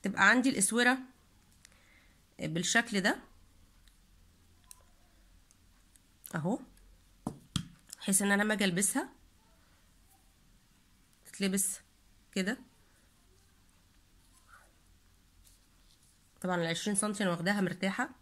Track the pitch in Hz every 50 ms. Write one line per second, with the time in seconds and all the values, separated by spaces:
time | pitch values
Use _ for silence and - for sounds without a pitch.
0 | - 202 196 - 196 196 226 254 233 269 254 - 190 - 220 233 247 247 262 262
1 | 262 - - - - - _ - _ _ - _ - - - - - - - -
2 | - - - _ _ _ _ - - 156 156 165 180 - - 233 233 233 208 196
3 | 180 214 311 381 - - - - - - - - - - - - - - - -
4 | - - - - - - _ - - - - - - - - - - - _ _
5 | - _ _ _ - - - - _ _ - _ _ - _ _ _ _ _ -
6 | _ _ _ _ - - - 170 147 175 226 - - - - - - - - -
7 | - _ - _ - - - - - - - - - - - - _ - - -
8 | - - 196 - 202 202 202 202 208 214 214 196 208 190 175 180 202 - - 254
9 | 349 359 - - - - - _ _ _ - _ - _ - _ _ _ _ -
10 | - _ - - _ - _ _ - - - - _ _ _ _ _ _ - _
11 | - _ - _ _ - - - 196 196 185 196 196 - - - - _ _ _
12 | _ - - - - _ - 196 185 196 247 - - - _ _ - _ - _
13 | _ _ _ _ _ _ - - _ _ _ _ - - _ _ _ _ _ -
14 | _ _ - - _ - - - _ - - - - - _ _ _ - - -
15 | _ - _ _ _ _ _ - - - - _ _ _ _ - - - - _
16 | _ - _ _ _ _ _ - - 180 180 175 170 165 165 165 - 208 208 196
17 | 214 214 208 202 214 185 170 165 170 185 208 208 190 175 - - - 196 196 -
18 | 254 311 - -